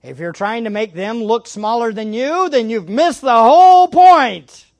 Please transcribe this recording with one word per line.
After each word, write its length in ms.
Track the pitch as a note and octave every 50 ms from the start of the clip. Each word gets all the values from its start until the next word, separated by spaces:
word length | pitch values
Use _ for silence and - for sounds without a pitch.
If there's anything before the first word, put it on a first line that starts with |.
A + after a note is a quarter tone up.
If 160 | _ B2+ C3+ B2+
you're 140 | E3 E3+
trying 320 | E3 - G3 G#3 A3+ A#3 A3+
to 60 | G#3+
make 240 | G#3 G#3 A3 G#3 D#3
them 280 | E3+ F#3+ G#3 A3+ A#3
look 240 | A3 G#3 A3+ A#3+ A#3
smaller 460 | - - G#3 G#3+ G#3+ A#3 A#3+ A#3 A3+
than 200 | G#3+ G#3+ A3 G#3+
you, 360 | G#3+ A#3 B3+ C#4+ D#4+ F4+ F#4+ F4
then 220 | C#4+ B3+ A#3 A3
you've 180 | A3+ A3 F3 E3
missed 320 | G3+ B3+ E4 F4 B3+ -
the 140 | - C4 A#3+
whole 540 | A3+ A3+ A#3 D4 F4 F#4 F#4 F#4 F4+ F4+ F4
point. 760 | F4+ E4+ F4+ F#4 F4+ D#4 C4+ A#3 G3 E3+ C#3 _ _ - _ _ _ _